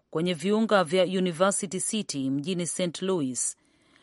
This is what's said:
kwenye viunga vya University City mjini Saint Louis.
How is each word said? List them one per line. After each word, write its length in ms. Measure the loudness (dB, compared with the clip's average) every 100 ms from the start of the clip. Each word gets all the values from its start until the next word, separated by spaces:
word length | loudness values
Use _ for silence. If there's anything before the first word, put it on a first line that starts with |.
| _
kwenye 240 | -2 -2
viunga 500 | 0 0 2 4 4
vya 200 | 4 2
University 760 | 2 2 0 2 2 2 -4 -4
City 500 | -4 -4 -4 -4 -2
mjini 380 | -2 -2 -2 -4
Saint 340 | -2 -4 -2
Louis. 560 | 0 0 0 -2 -4 -6 _ _ _ _